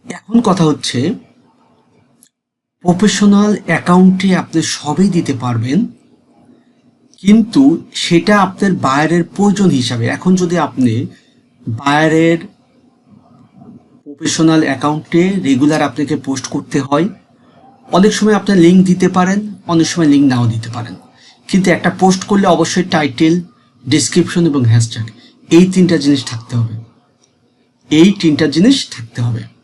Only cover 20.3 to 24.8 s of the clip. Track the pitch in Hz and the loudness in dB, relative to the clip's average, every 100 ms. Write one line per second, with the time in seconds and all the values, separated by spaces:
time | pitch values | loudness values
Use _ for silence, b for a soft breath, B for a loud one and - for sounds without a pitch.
20.3 | 123 120 117 117 120 110 90 _ b b | 2 -2 -2 -8 -12 -12 -16 _ b b
21.3 | b - 196 185 156 180 - 190 185 - | b -4 0 2 0 -2 2 2 2 0
22.3 | 202 196 165 165 185 180 165 147 117 160 | 0 2 2 0 -2 -2 -2 -2 0 0
23.3 | 175 170 b b _ 127 147 - 180 165 | 0 -4 b b _ -4 -2 0 -2 0
24.3 | 175 165 139 117 117 | 0 0 0 2 2